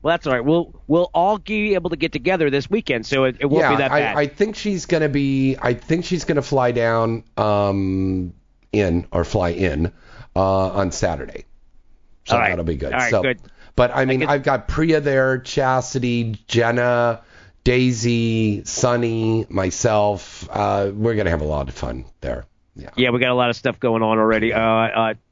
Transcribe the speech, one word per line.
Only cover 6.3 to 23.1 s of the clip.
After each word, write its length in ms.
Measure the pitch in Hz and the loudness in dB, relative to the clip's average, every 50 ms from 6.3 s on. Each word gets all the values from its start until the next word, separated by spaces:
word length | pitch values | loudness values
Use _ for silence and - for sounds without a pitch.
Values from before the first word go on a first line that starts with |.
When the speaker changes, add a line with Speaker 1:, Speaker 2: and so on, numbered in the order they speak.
| 165 147 | 0 0
Speaker 2:
fly 300 | 131 - 143 131 123 123 | 0 0 0 2 2 2
down, 520 | 120 120 117 117 113 113 113 113 113 113 - - _ - | 2 2 0 2 2 2 2 0 -2 -4 -8 -10 _ 0
um, 960 | 110 107 104 101 101 101 98 98 98 95 95 95 95 95 92 92 92 87 90 - _ _ _ _ _ _ | 0 2 2 2 2 2 0 0 0 0 0 0 0 0 -2 -2 -4 -6 -10 -16 _ _ _ _ _ _
in, 360 | - 107 101 90 82 87 87 - | 0 0 2 2 2 0 -2 -2
or 120 | - 90 85 | -2 -2 -2
fly 240 | - - 107 90 87 | 0 0 0 0 0
in, 420 | 87 87 95 90 71 73 82 87 - - - - - - - - - | 0 0 -2 -2 0 -2 -2 -4 -4 -10 -20 -20 -20 -20 -20 -6 -2
uh, 320 | 92 95 95 95 95 95 92 | 0 0 2 2 0 0 -2
on 220 | 92 101 98 92 | -2 -2 -2 -2
Saturday. 540 | - - - 90 82 71 64 62 - - - _ - - - - _ - _ - - _ - _ - _ _ | -2 -2 -4 -4 -4 -4 -8 -12 -12 -16 -18 _ -20 -20 -20 -20 _ -20 _ -20 -20 _ -20 _ -20 _ _
So 100 | - 110 | 0 0
Speaker 1:
All 60 | 120 | 2
right. 80 | 110 104 | 2 0
Speaker 2:
that'll 140 | 90 87 82 | -2 -2 -4
be 120 | 82 82 | -4 -4
good. 180 | 69 69 69 - | -4 -6 -4 -4
Speaker 1:
All 60 | 127 | -2
right, 120 | 127 117 | -2 0
Speaker 2:
So, 100 | 113 101 | 0 0
Speaker 1:
good. 180 | 90 135 127 98 - - - - - - - | 0 0 -4 -4 -8 -20 -20 -20 -20 -10 0
Speaker 2:
but, 160 | - 123 123 - | 0 2 2 2
I 120 | 135 131 | 0 0
mean, 160 | 131 131 131 151 | 0 2 0 2
Speaker 1:
I 20 | |
guess 80 | 143 147 | 2 0
Speaker 2:
I've 80 | 143 135 | 0 2
got 240 | 147 135 123 - - | 0 -2 -2 -2 -4
Priya 340 | - - 160 165 160 151 | -2 0 2 2 2 2
there, 380 | 143 143 135 135 131 131 131 127 | 2 2 2 2 2 2 0 -2
Chastity, 1000 | 131 - - - 135 131 131 131 127 - - 135 123 123 120 120 117 113 110 - _ _ | -4 -4 -2 0 2 2 2 0 -2 -2 -4 -2 -2 0 0 0 -2 -4 -6 -8 _ _
Jenna, 760 | - 120 117 117 120 123 123 123 123 120 120 120 117 113 - _ - - - - _ _ _ | 0 2 2 2 2 2 2 2 2 2 2 0 0 -2 -8 _ -20 -20 -20 -20 _ _ _
Daisy, 1000 | 127 123 127 127 127 123 113 110 120 117 117 117 113 113 113 113 107 101 101 - | 2 4 4 2 2 0 0 0 0 0 2 0 0 0 2 0 0 0 -2 -6
Sonny, 840 | - - - - 123 123 120 120 117 113 113 110 110 113 113 110 - | -10 -4 0 0 2 2 2 0 -2 -2 -2 0 0 0 0 -2 -2
myself. 1000 | - 92 95 92 87 - - 120 107 107 104 104 104 92 - - - - - 87 | -4 -2 -2 -2 -4 0 0 2 2 4 2 2 0 -4 -8 -14 -18 -18 -16 -8
Uh, 400 | - 104 104 101 101 101 101 101 101 | -4 -2 -2 0 0 0 0 -2 -2
we're 220 | 104 107 117 117 | -2 -2 0 0
gonna 160 | 104 101 87 | 0 0 0
have 100 | 85 80 | 0 0
a 40 | 76 | -2
lot 220 | 76 76 73 71 65 | -2 -2 -4 -4 -6
of 60 | 64 | -8
fun 300 | - - 64 60 64 64 - - _ | -10 -8 -8 -8 -10 -12 -16 -18 _
there. 240 | - 67 62 60 - _ _ _ _ _ _ - | -10 -8 -8 -8 -10 _ _ _ _ _ _ -20
Yeah. 140 | 69 - - | -20 -12 -4
Speaker 1:
Yeah, 140 | - 127 | -2 0
we 100 | 123 | 0